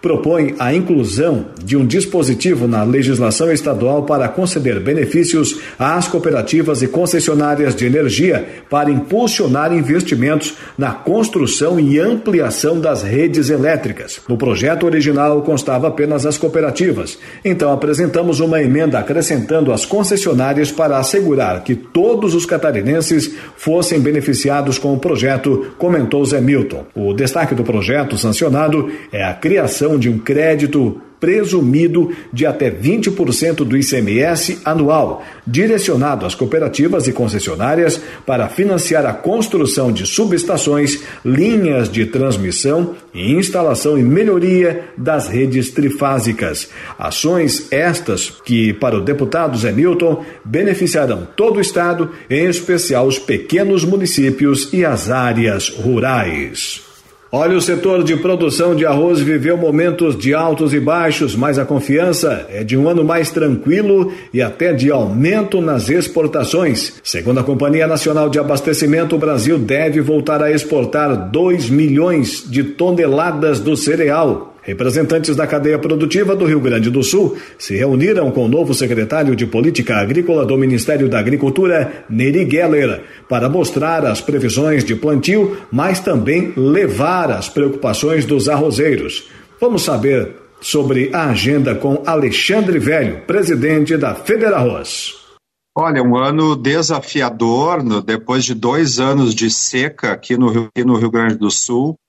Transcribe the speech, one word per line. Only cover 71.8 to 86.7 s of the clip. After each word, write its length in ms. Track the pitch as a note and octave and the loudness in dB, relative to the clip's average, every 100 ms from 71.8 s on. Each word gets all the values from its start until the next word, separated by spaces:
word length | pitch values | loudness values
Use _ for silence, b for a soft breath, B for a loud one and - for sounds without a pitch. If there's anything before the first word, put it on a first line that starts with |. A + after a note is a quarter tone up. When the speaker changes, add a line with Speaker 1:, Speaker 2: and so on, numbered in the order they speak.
| D#3 C#3 F3 E3+ A#2+ - - | 4 4 2 2 0 -4 -4
Speaker 1:
de 160 | B2+ | -2
toneladas 960 | C#3+ - F3 F3 D#3 C#3 E3+ D#3 D#3 C3 | -2 0 0 2 2 2 0 0 0 0
do 160 | A#2 D3+ | 0 0
cereal. 800 | C#3+ D#3+ D3+ D3+ D#3 G2 - - | 0 2 2 2 2 0 -6 -16
Representantes 720 | - G2 B2 B2 D#3 D#3+ D#3 | -12 -4 -2 0 2 0 0
da 120 | D3 D3+ | 0 0
cadeia 320 | D3 C#3+ D3+ | 0 0 0
produtiva 580 | D3+ D3+ D3+ F3+ G3 G3 | 0 0 0 0 0 2
do 80 | |
Rio 160 | E3+ D3+ | 2 2
Grande 300 | B2+ A#2 A2 | 2 0 2
do 120 | B2+ | 0
Sul 360 | B2+ F#3+ G3 B B B | 2 2 2 B B B
se 160 | - | -6
reuniram 560 | G2+ C3+ C3 E3+ G3+ D3 | -2 0 2 2 2 0
com 140 | B2+ | 0
o 40 | A#2 | 0
novo 260 | C#3+ D#3+ | 2 0
secretário 600 | C3 C3 A#2 A2 D#3 D3 | 0 0 0 0 0 0
de 120 | A#2 A2+ | 0 0
Política 500 | A2+ C#3+ - B2 A2 | 0 0 0 -2 -2
Agrícola 480 | G2+ C#3 F3 D#3+ | 0 0 0 0
do 140 | A#2+ C3 | 2 2
Ministério 500 | C3 B2 A2 D3 C3+ | 2 0 0 0 0
da 100 | A2 | 0
Agricultura, 840 | G#2+ C#3+ C#3+ C3 F#3 E3+ C3+ - - | 0 0 0 2 2 2 0 -6 -6
Neri 360 | A2 C3 D#3 D#3 | -2 0 2 0
Geller, 520 | D3 E3+ D3+ C3 G2 B B - | 0 2 2 2 -2 B B -6
para 180 | B2 B2 | -2 0
mostrar 560 | E3+ - C#3+ D3+ E3 | 0 0 -2 -2 0
as 160 | C3+ G#2+ | 0 -2
previsões 640 | - C#3+ B2+ G#2+ D#3 D3 | -2 -2 0 0 2 0
de 100 | G#2 | 0
plantio, 600 | A2 D3+ C#3+ - G#3 G3+ B B | -2 0 0 2 2 2 B B
mas 280 | A#2+ E3+ F#3 | -2 -2 -2
também 520 | - D3 G#2 E3 F#3+ | 0 0 2 0 -2
levar 760 | - C3 | 0 2